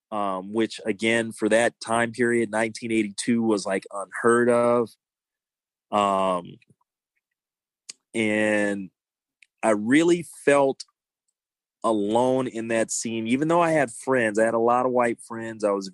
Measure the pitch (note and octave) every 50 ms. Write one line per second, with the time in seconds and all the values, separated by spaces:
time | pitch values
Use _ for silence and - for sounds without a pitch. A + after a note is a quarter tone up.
0 | _ _ A2 G#2+ G#2 G2 F#2+ F#2 F#2 G2+ G#2 A2+ A2+ G#2+ - - - A2+ G#2+ F#2
1 | A2 A2+ A2+ A#2 A2+ A2+ G#2+ - A2+ G#2+ G#2+ A2+ A#2+ A2+ - _ - - A2+ A#2
2 | A#2 A#2 A2+ B2 B2 A#2+ A#2+ A#2+ A#2 G#2 G#2 G#2+ A2+ A2+ G#2+ - - A#2 A2+ A2+
3 | G#2+ G#2 G2+ - - - A#2+ A#2 A2+ A2 G#2+ G2 F#2 G#2 F#2+ G2 - - - G2+
4 | F#2+ - - - - A#2+ A#2 A#2+ A#2+ A#2+ A#2+ A#2+ A#2+ A#2+ A#2+ A#2+ A#2+ G#2+ - _
5 | _ _ _ _ _ _ _ _ _ _ _ _ _ _ _ _ _ _ - G#2
6 | G#2 G2+ G2 F#2+ F#2+ F#2+ F#2 F2+ F2 F#2 - - _ _ _ _ _ _ _ _
7 | _ _ _ _ _ _ _ _ _ _ _ _ _ _ _ _ _ - - _
8 | _ _ - A2+ A2+ G#2+ G#2+ G#2+ G#2+ G#2+ G#2+ G#2 G#2 G2+ G2+ G2+ G2 F2 - _
9 | _ _ _ _ _ _ _ _ _ _ _ _ - A2+ A2 G#2 G#2 A2+ C3 D3+
10 | E3 F3 F3 F3 D#3+ - - - - - C#3+ C#3+ C#3 C3+ B2+ - - _ _ _
11 | _ _ _ _ _ _ _ _ _ _ _ _ _ _ _ _ - A#2 A2+ G#2+
12 | G2+ G2+ A2 A#2 B2+ B2+ C3 C3 C3 B2+ G#2 A2 A2+ A2+ A#2 A2+ A2 G2+ - -
13 | - A#2 A2+ A2+ A2 A2+ A#2+ C3 D3+ D#3+ E3+ F3 E3+ E3 D#3+ D#3 C#3 A#2 - -
14 | - - C3 B2+ A#2 A2 G#2 G#2+ A2 A2+ A2+ A2+ A2+ A#2+ A#2+ B2 B2+ B2+ B2 B2
15 | A#2+ A#2+ A2+ - - - A#2 A2+ A2+ A2+ A2+ A2 G#2 G#2 G2+ G2 G2 F#2+